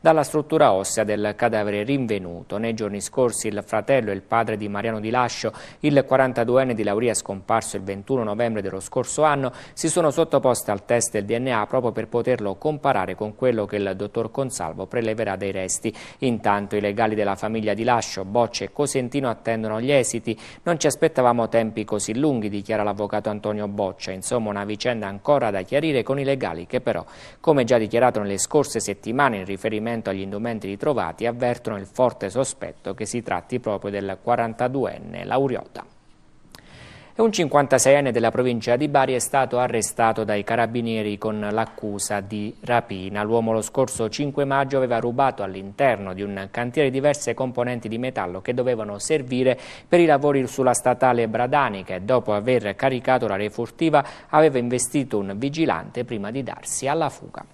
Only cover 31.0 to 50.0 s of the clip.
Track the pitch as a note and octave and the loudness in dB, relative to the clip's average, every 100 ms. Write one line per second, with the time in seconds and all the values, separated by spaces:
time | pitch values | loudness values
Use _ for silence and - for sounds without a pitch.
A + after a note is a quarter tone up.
31 | F2 E2+ A2+ A#2+ B2 A#2+ - G#2 F#2+ - | -2 -2 -4 0 -2 -2 -4 -8 -8 2
32 | B2+ - G2 G2+ C3+ - E2+ - - G2 | 2 2 -6 -2 -4 -4 -12 -10 -10 -8
33 | G#2 A#2+ - F2+ - B2 A2+ G2+ G2+ G2+ | -6 -6 -4 -6 -4 -6 -4 -4 -4 -4
34 | G2 F#2+ - A#2+ A#2 A2 B2 C3+ G#2+ D#2 | -6 -6 0 0 0 -2 -2 0 -4 -4
35 | E2 F2 F#2 A#2+ C#3 A2+ - - - - | -12 -12 -2 0 0 -2 -8 -14 -18 -20
36 | _ _ - - - - - - - - | _ _ -20 -20 -20 -20 -20 -20 -20 -20
37 | - - A3+ G#3 D#3 D3 C#3 C3 C3 C#3 | -18 2 2 2 2 4 4 4 6 6
38 | C#3 A#2 A2+ A#2 B2+ A#2+ A2 A#2+ D3+ C#3+ | 4 2 2 2 0 0 0 0 2 2
39 | C3 B2+ - C#3 B2+ B2 B2 A2+ G2+ - | 2 0 0 0 2 2 0 0 -2 2
40 | A#2 A2+ A2 G#2 G2 A#2 A#2 A#2+ A#2 A2+ | 2 2 0 -2 0 0 2 0 -2 -2
41 | G#2 G#2 A2 G#2+ G#2 G#2+ A2+ - G#2+ G2+ | -2 -4 -4 -4 -2 -2 -4 -6 -8 -6
42 | - G#2 G2 G#2+ G#2+ - - A#2+ - G2 | -4 -4 -4 -8 -8 -10 0 0 0 -8
43 | F#2+ G#2 G#2+ A#2 A2+ A2 G#2 - B2+ - | -8 -4 0 0 2 0 -2 -2 -2 0
44 | A2 - D3 C#3+ C#3 C#3 C3+ C3+ C3 A#2 | -4 -2 -4 -2 0 0 0 0 0 0
45 | A#2+ A#2+ C3+ - G2+ F#2+ G2 G2 C#3 G#2+ | -2 2 0 0 -6 -6 -12 0 2 2
46 | G2 F#2 G#2 G2 G2 - A#2+ B2 C#3 C3 | -2 -6 -6 -6 -8 -6 -4 0 2 2
47 | C#3+ C#3+ - A#2 C3 A#2+ A#2+ A#2+ G#2+ A2+ | 0 0 -2 -2 -2 -2 -2 -4 -6 -4
48 | C3 A2+ F2+ F#2 - B2 B2 A#2 G#2+ G2+ | -4 -4 -4 -6 -4 0 0 0 -4 -6
49 | - D#3 B2+ B2+ B2+ B2 - - - F3 | 0 0 0 2 2 2 -4 -18 2 6